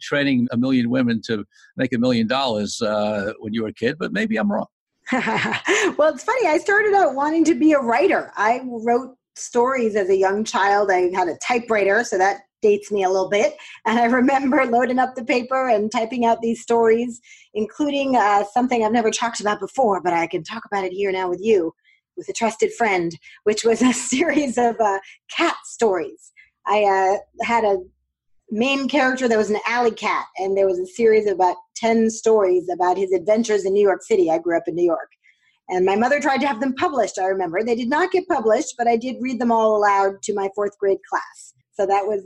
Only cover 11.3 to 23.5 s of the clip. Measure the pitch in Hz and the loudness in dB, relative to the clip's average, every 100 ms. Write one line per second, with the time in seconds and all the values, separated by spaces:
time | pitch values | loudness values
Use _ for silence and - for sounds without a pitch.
11.3 | 143 - 247 240 220 196 208 240 190 196 | -4 -2 -2 0 0 2 2 0 0 0
12.3 | - - _ 214 202 - 208 185 190 165 | 0 -10 _ 2 2 0 -2 0 0 0
13.3 | 202 294 - - - - 226 233 254 254 | 0 0 -2 -14 -8 -2 2 2 2 2
14.3 | 277 277 277 262 233 247 254 247 254 226 | 2 2 0 2 2 0 0 -2 -4 -2
15.3 | 254 233 262 262 214 214 240 226 247 233 | -2 -2 -2 0 0 0 -4 -4 -2 0
16.3 | 226 233 226 - 233 226 226 247 233 - | 0 -2 -6 0 2 4 2 0 -8 -20
17.3 | - _ 214 214 - 294 277 269 247 202 | -20 _ -6 -6 -4 -2 -2 0 2 2
18.3 | 202 202 247 254 240 214 233 220 214 233 | 2 0 -2 0 0 2 2 0 -2 -4
19.3 | 233 202 208 196 - 240 180 165 170 165 | -4 -4 -4 -6 0 0 2 0 -2 -2
20.3 | 175 165 226 - 202 185 180 202 190 185 | -6 -8 -12 -8 -6 -6 -4 -4 -2 -4
21.3 | 180 214 208 165 - _ _ _ - 170 | -2 2 2 2 -6 _ _ _ -14 -10
22.3 | - 226 - 214 - 226 185 170 170 - | -4 -4 -2 -4 0 0 0 -2 -8 -18
23.3 | - 208 | -6 -2